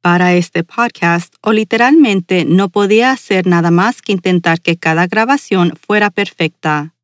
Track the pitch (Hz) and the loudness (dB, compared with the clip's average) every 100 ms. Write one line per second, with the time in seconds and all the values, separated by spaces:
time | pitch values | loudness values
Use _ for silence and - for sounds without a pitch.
0 | 180 175 180 180 175 170 170 - 240 - | 0 0 2 0 -2 -6 -8 -4 -6 -2
1 | 170 170 - _ - 214 214 226 247 311 | -2 -2 -6 _ -2 -2 -2 0 4 4
2 | 262 196 170 185 147 180 196 208 202 214 | 4 0 -2 -2 2 0 0 0 2 2
3 | 254 262 - 190 185 175 170 175 208 - | 2 -2 -2 -2 0 0 2 2 0 -4
4 | - 190 185 180 170 165 - 170 165 160 | -6 -4 0 0 0 -2 -2 -4 -2 -2
5 | 180 214 226 277 - 190 175 - _ 208 | -2 -2 0 -2 -2 0 0 -4 _ 0
6 | 208 190 202 - 160 _ 156 151 151 _ | 0 -2 -6 -4 -6 _ -4 -4 -6 _